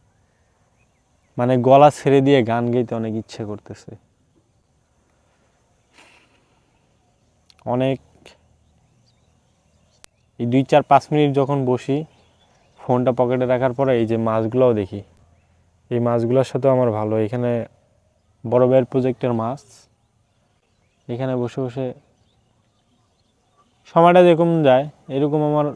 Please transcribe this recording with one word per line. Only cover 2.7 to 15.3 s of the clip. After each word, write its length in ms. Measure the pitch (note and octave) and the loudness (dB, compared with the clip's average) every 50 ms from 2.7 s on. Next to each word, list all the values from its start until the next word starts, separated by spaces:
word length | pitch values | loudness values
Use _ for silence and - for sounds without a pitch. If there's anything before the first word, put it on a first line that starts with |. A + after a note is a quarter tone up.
গাইতে 240 | A#2+ B2+ A#2+ A2+ A#2 | -2 -2 -2 -4 -6
অনেক 180 | A2+ A2+ A2 G#2+ | -8 -6 -6 -8
ইচ্ছে 300 | A2 G#2+ - - - A#2 | -8 -10 -12 -14 -12 -12
করতেছে। 460 | G#2 G#2+ G#2 _ - G#2 - _ - - - _ _ _ _ _ _ _ _ _ _ _ _ _ _ _ _ _ _ _ _ _ _ _ _ _ _ _ _ _ _ _ _ _ _ _ _ _ _ _ _ _ _ _ _ _ _ _ _ _ _ _ _ _ _ _ _ _ _ _ _ _ _ _ _ _ _ _ _ _ _ _ _ _ | -12 -12 -14 _ -20 -20 -20 _ -20 -20 -20 _ _ _ _ _ _ _ _ _ _ _ _ _ _ _ _ _ _ _ _ _ _ _ _ _ _ _ _ _ _ _ _ _ _ _ _ _ _ _ _ _ _ _ _ _ _ _ _ _ _ _ _ _ _ _ _ _ _ _ _ _ _ _ _ _ _ _ _ _ _ _ _ _
অনেক, 340 | A#2 A#2+ B2+ C3 C3+ C3+ - _ _ _ _ _ - _ _ _ _ _ _ _ _ _ _ _ _ _ _ _ _ _ _ _ _ _ _ _ _ _ _ _ _ _ _ _ _ _ _ - _ _ _ _ _ _ - | -6 -4 -4 -2 -4 -4 -8 _ _ _ _ _ -20 _ _ _ _ _ _ _ _ _ _ _ _ _ _ _ _ _ _ _ _ _ _ _ _ _ _ _ _ _ _ _ _ _ _ -20 _ _ _ _ _ _ -8
এই 60 | A#2+ | -6
দুই, 180 | A#2+ B2 C3+ C3+ | 0 0 0 0
চার, 200 | - D#3 C#3+ C3 | 2 2 0 4
পাঁচ 200 | - C#3 C3+ - - | 4 2 2 2 0
মিনিট 180 | D#3 D3+ D3 C#3+ C3+ | 0 0 0 2 2
যখন 300 | C#3 C3+ C3 C#3+ C#3 C3 | 0 -2 0 -2 -2 0
বসি, 320 | B2 B2+ A#2+ - - C3+ D3 D#3+ - _ _ _ _ _ _ _ _ _ _ _ _ _ _ | -2 -2 -2 -2 -4 -4 -4 -6 -10 _ _ _ _ _ _ _ _ _ _ _ _ _ _
ফোনটা 320 | - - B2+ B2 B2 B2+ | -4 -2 -2 0 0 -2
পকেটে 340 | B2 B2+ B2+ A#2+ B2+ B2+ B2+ | 0 0 -2 -2 0 -2 0
রাখার 280 | B2 B2+ B2 C3 C3 B2 | -2 -2 0 -2 -4 -2
পরে 180 | C3+ C#3 C3+ B2+ A#2 | -2 0 0 0 0
এই 60 | A2+ | 0
যে 120 | A2 A2+ | -2 -2
মাছগুলোও 560 | A2+ A2+ A2+ A2 A2+ A2 G#2+ A#2 B2+ B2+ B2+ A#2 | -2 -2 -2 -2 -2 -4 -2 0 2 2 2 2
দেখি, 280 | G#2+ G2 - G#2 G2+ - _ _ _ _ _ | 0 -4 -6 -10 -14 -14 _ _ _ _ _